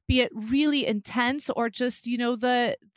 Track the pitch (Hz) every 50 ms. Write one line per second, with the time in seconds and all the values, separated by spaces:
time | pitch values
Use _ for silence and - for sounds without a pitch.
0 | _ - 254 254 240 - - 220 214 220 254 277 302 302 285 277 - - 220 208
1 | - - - 247 240 247 269 294 - - - - 233 233 - - 254 247 - -
2 | - 233 240 240 240 240 247 214 240 247 247 247 240 214 - - _ _ -